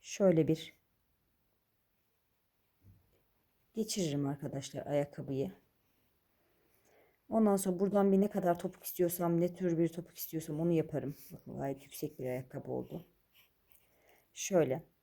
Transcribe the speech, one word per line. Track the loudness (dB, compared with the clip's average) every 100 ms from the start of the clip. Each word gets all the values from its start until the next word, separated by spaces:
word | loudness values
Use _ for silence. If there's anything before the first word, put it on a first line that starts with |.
şöyle | -14 4 6 6 4
bir | 0 -2 _ _ _ _ _ _ _ _ _ _ _ _ _ _ _ _ _ _ _ _ _ _ -20 _ _ _ _ _ _ _
geçiririm | -6 -4 -2 -2 0 -2
arkadaşlar | -4 -6 -8 -8 -10 -2
ayakkabıyı. | -2 -2 -8 -6 -4 -4 -8 _ _ _ _ _ _ _ _ _ _ _ _ _ _ _ _ _
Ondan | 2 4 4
sonra | 0 0
buradan | 2 4 6
bir | 6
ne | 4
kadar | 2 0 0
topuk | -2 -10
istiyorsam, | -16 0 0 2 2 2
ne | 2
tür | 0 -2 2
bir | 0
topuk | 0 -14 -14
istiyorsam | -8 -8 -6 -2
onu | 2
yaparım. | 2 0 -4 -6 -10 -16
Bakın | -18 -14 -6
gayet | -6 -6
yüksek | -10 -8 -8 -6
bir | -6
ayakkabı | -6 -8 -12 -6
oldu. | -6 -6 -12 -14 _ _ _ _ _ _ -20 _ _ _ _ _
Şöyle. | -10 2 4 4 0 -6 _